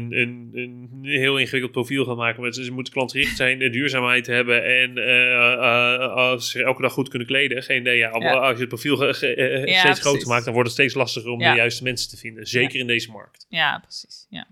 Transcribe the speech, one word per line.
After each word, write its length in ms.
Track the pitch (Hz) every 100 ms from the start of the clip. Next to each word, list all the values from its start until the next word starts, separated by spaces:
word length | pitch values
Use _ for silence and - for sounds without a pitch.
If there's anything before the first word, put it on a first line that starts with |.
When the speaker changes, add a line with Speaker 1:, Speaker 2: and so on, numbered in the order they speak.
| 120
Speaker 1:
een, 380 | 117 120 120 117
een 460 | 117 123 123 123 131
heel 360 | 135 143 135 135
ingewikkeld 340 | 127 135 123
profiel 340 | 131 120 139 123
gaat 100 | 120
maken 240 | 117 113
met 140 | 123 117
ze 160 | 123
moeten 220 | 127 127
klantgericht 420 | 135 123 135 139 -
zijn, 220 | 127 131
de 100 | 131
duurzaamheid 580 | 117 143 131 123 123 123
hebben 360 | 120 120 120 104
en, 320 | 127 127 123
eh, 560 | 117 123 123 123 120
eh, 600 | 123 123 120 120 127 127
als 360 | 120 127 127 117
ze 140 | 127
elke 180 | 127 127
dag 120 | 127
goed 160 | 135 135
kunnen 180 | 123 120
kleden, 360 | 135 139 123
geen 160 | - 131
idee. 160 | 123 120
Ja, 200 | 113 113
Speaker 2:
Ja. 140 | 151
Speaker 1:
als 200 | 131 131
je 60 | 117
het 100 | 120
profiel 280 | 120 147 131
ge-, 160 | 135
ge-, 220 | 135 135 127
eh, 300 | 131 135 139
Speaker 2:
Ja, 140 | 185
Speaker 1:
steeds 200 | 180 185
groter 120 | 143
Speaker 2:
precies. 160 | 143 123
Speaker 1:
maakt, 160 | 120 120
dan 80 |
wordt 160 | 117 120
het 80 | -
steeds 160 | 135
lastiger 360 | 135 120 123 113
om 80 | 120
Speaker 2:
Ja. 100 | 165
Speaker 1:
de 60 | 123
juiste 260 | 117 117
mensen 260 | 127 120 -
te 80 | -
vinden. 300 | 113 110 107
Zeker 260 | 123 135 139
Speaker 2:
Ja. 40 |
Speaker 1:
in 60 | 123
deze 240 | 117 113
markt. 340 | 107 - - -
Speaker 2:
Ja, 300 | 170 151 -
precies. 460 | - - - - -
Ja. 180 | - -